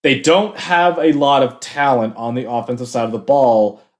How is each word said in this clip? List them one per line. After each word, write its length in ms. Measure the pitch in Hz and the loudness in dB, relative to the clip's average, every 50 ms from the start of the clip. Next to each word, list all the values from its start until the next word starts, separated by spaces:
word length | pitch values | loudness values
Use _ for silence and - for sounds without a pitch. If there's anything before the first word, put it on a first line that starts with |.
| - | 0
They 160 | 127 135 - | 0 0 2
don't 360 | - 151 165 196 214 208 - | 2 2 2 2 2 -2 -6
have 420 | - - 175 180 175 175 180 165 151 | -12 -4 -2 0 2 2 2 2 2
a 140 | 151 160 | 2 2
lot 300 | 147 143 143 139 139 135 | 2 2 2 2 4 2
of 160 | 135 120 - - | 2 0 -2 -10
talent 560 | - - - 143 143 139 131 120 110 110 110 | -18 -12 -4 -2 0 0 2 0 0 -4 -6
on 180 | 107 117 117 120 | -8 -8 -6 -6
the 140 | 127 127 - | -6 -6 -4
offensive 380 | 120 117 113 - 123 120 123 | -6 -6 -4 -4 -8 -8 -8
side 200 | 120 - 120 113 | -6 -4 -4 -4
of 60 | 110 | -4
the 60 | 107 107 | -6 -8
ball 640 | 98 - 139 143 135 123 113 110 107 104 - - _ _ _ | -2 0 2 4 4 4 4 4 2 0 -2 -8 _ _ _